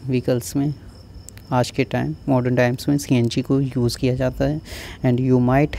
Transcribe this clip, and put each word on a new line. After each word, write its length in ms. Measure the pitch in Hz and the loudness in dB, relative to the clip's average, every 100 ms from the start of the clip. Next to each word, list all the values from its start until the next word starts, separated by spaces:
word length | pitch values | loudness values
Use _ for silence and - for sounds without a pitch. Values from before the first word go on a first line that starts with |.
| 127 | -2
vehicles 460 | 127 - 127 - 143 | -2 0 0 -2 -2
में 180 | 143 139 - - - - - - - | -2 -4 -10 -20 -20 -18 -18 -16 -2
आज 180 | 127 123 | 0 0
के 120 | - | -2
टाइम, 320 | 127 123 135 156 - | -2 -2 -4 -4 0
मॉडर्न 260 | 131 123 123 | 0 2 2
टाइम्स 320 | 123 127 - | 2 0 0
में 80 | 143 | 0
सीएनजी 440 | - 127 117 135 | 2 2 2 0
को 180 | 123 135 | 0 0
यूज़ 360 | 135 127 120 - | 0 0 -2 0
किया 180 | 131 127 | 0 0
जाता 300 | 127 - 139 | -2 0 -2
है। 140 | 151 - - - - 131 | -2 -6 -14 -14 -4 0
And 140 | 123 | 2
you 200 | 131 127 123 | 4 4 4
might 260 | 135 147 | 4 2